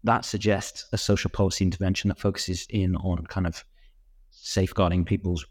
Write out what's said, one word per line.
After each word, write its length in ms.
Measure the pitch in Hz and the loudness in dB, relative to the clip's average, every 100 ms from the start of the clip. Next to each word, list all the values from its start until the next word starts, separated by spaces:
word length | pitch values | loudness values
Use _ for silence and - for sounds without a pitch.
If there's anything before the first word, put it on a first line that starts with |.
that 200 | 110 117 | 2 0
suggests 600 | - 104 104 98 - - - | 0 -2 2 0 -2 -12 -6
a 60 | - | -4
social 320 | - 101 - | 2 2 2
policy 340 | - 98 - | 0 0 2
intervention 440 | 95 87 95 92 101 | 0 2 0 2 0
that 100 | 92 | 0
focuses 480 | 104 95 - 90 - | -2 -2 -6 -6 -2
in 240 | 110 92 87 | 0 2 0
on 280 | 92 87 76 | 0 -2 -2
kind 200 | - 90 | -4 -4
of 180 | - - _ - _ _ - - | -4 -14 _ -20 _ _ -20 -20
safeguarding 760 | - - - 92 - 92 90 | -18 -4 0 0 2 2 2
people's 400 | 82 101 95 87 - | 2 0 0 -4 -6